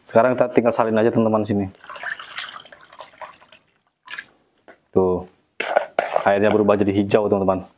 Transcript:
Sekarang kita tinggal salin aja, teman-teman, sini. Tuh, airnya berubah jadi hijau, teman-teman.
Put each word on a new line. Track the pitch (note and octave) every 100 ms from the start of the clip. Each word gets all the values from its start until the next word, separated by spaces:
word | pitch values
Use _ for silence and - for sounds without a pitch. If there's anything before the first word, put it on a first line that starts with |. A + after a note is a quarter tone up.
Sekarang | - A2+ B2 B2
kita | B2
tinggal | - A#2
salin | A2+ A2+
aja, | A2 A2+
teman-teman, | A#2 A2 A2
sini. | G2+ G2+ F#2+ - - - - - - - - - - - - - - - - - - - _ _ _ _ - - - _ _ - - - _
Tuh, | F#2+ F#2 F2+ F2+ _ _ _ - - - - - -
airnya | - G2+ G#2
berubah | G#2 G#2 G2+
jadi | G2+
hijau, | G2 G2+ A2+ G#2
teman-teman. | G2+ F#2+ F#2+ F#2+